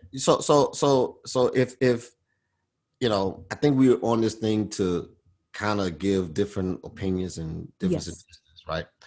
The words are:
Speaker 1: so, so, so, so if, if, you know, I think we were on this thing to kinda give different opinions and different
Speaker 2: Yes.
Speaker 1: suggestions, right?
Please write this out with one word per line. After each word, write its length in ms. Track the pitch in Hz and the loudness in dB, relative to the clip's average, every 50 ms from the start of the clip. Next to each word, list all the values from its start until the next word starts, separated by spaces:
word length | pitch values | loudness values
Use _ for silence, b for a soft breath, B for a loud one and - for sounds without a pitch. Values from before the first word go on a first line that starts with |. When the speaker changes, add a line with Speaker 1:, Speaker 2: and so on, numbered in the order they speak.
| - - - | -16 -14 -8
Speaker 1:
so, 260 | 135 - - 151 - | -2 2 2 2 2
so, 280 | - - 151 147 131 120 - | 4 4 4 4 4 2 0
so, 480 | - 151 143 139 131 120 - - _ - | 0 2 4 4 4 2 0 -4 _ -12
so 220 | - - 131 127 | -4 0 0 2
if, 280 | 117 - 131 127 123 - - | 2 2 2 0 0 0 0
if, 300 | 135 127 120 117 - - _ _ _ _ _ _ _ _ _ _ _ _ _ _ _ _ _ - | 2 2 2 0 -2 -12 _ _ _ _ _ _ _ _ _ _ _ _ _ _ _ _ _ -4
you 100 | 127 117 | -2 0
know, 380 | 107 98 95 95 - - - - | 0 0 0 -2 -4 -8 -12 -12
I 60 | - | -6
think 220 | - - 147 139 | 0 2 2 4
we 120 | 131 131 127 | 6 6 6
were 100 | 117 - - | 4 4 2
on 180 | 113 117 110 | 0 2 2
this 140 | 110 110 107 | 2 0 -2
thing 340 | - 113 110 107 107 104 - | -2 -2 0 0 0 -2 -4
to 400 | - - 98 90 87 85 82 - - _ _ _ _ _ _ _ - | -2 -2 -2 0 0 -2 -6 -8 -18 _ _ _ _ _ _ _ -10
kinda 360 | - 104 104 104 101 95 90 | -6 -4 -2 -2 0 -2 -4
give 460 | 82 76 92 98 98 95 92 82 76 | -4 -4 -2 0 0 0 -2 -4 -2
different 460 | 95 101 98 - 98 92 92 90 - - | -4 -4 -2 -2 -4 -4 -4 -4 -6 -10
opinions 560 | - - - - 95 92 92 92 90 - 85 | -16 -12 -8 -6 -4 -4 -4 -4 -6 -8 -10
and 280 | 80 80 80 82 82 - _ - | -10 -10 -10 -10 -12 -14 _ -6
different 260 | - 90 87 - - | -4 -2 -2 -2 -4
Speaker 2:
Yes. 0 | |
Speaker 1:
suggestions, 580 | 85 82 - - _ - - _ _ _ - _ | -8 -12 -14 -18 _ -20 -20 _ _ _ -20 _
right? 180 | 80 78 85 82 _ _ _ B | -8 -8 -8 -8 _ _ _ B